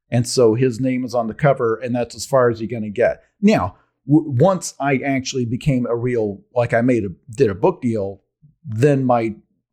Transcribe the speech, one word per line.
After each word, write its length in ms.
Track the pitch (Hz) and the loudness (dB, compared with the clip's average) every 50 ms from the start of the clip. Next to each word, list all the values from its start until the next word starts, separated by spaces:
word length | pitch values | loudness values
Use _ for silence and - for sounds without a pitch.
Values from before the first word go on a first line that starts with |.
| _ - | _ -4
and 180 | - 120 117 | -2 -2 0
so 280 | - - - 123 113 107 | 0 2 2 4 4 4
his 260 | 120 131 131 120 107 | 2 0 0 0 -2
name 240 | 131 131 127 127 127 | -2 -2 -2 -4 -4
is 100 | 120 107 | -4 -4
on 120 | 123 117 | -4 -4
the 80 | 110 107 | -4 -4
cover, 400 | - - 147 135 131 127 113 110 | -2 0 0 0 2 0 -2 -2
and 200 | - 131 123 120 | -2 -4 -4 -4
that's 200 | 123 120 117 - | -4 -4 -4 -8
as 100 | 117 - | -12 -8
far 240 | - - 135 127 120 | -2 2 2 2 2
as 120 | 120 110 | 0 -2
you're 80 | 113 104 | -6 -8
gonna 220 | 123 117 107 107 | -8 -8 -8 -6
get. 320 | 101 110 117 98 - - _ _ _ - 208 | -2 0 0 0 0 -2 _ _ _ 0 2
Now, 340 | 202 220 147 90 90 - _ _ _ _ _ _ | 4 4 4 0 -4 -6 _ _ _ _ _ _
w-, 240 | - 143 156 160 - | 2 2 2 2 2
once 440 | 143 117 147 185 190 180 - - - - | 0 2 4 4 4 2 -2 -8 -10 -6
I 180 | 139 139 143 131 | -2 0 0 0
actually 460 | 127 139 135 131 127 - - 131 123 | 0 -2 -4 -4 -4 -4 -4 -4 -4
became 400 | 117 117 127 - 151 135 127 123 | -4 -4 -4 -2 0 0 0 0
a 120 | 113 120 | -2 -2
real, 460 | 117 117 127 123 117 110 104 98 98 - _ - | -2 -2 -2 -2 0 -2 -2 -4 -6 -12 _ -2
like, 180 | 123 120 113 - | -2 -2 2 2
I 80 | 113 | 2
made 240 | 117 127 131 117 98 | 2 2 2 2 0
a, 60 | 101 85 - _ - | -4 -8 -12 _ -8
did 220 | - - 139 110 | -2 2 2 2
a 40 | 98 | 2
book 280 | 92 120 180 185 - - | 2 0 0 0 0 -2
deal, 400 | 120 113 110 98 98 98 98 _ _ _ _ _ _ _ _ - | -4 -2 -2 -4 -6 -8 -12 _ _ _ _ _ _ _ _ -14
then 400 | 151 110 107 123 151 143 135 131 | -10 -4 2 4 4 4 4 2
my 300 | 127 123 120 113 113 101 - _ _ _ _ _ _ | 2 2 2 2 -2 -6 -8 _ _ _ _ _ _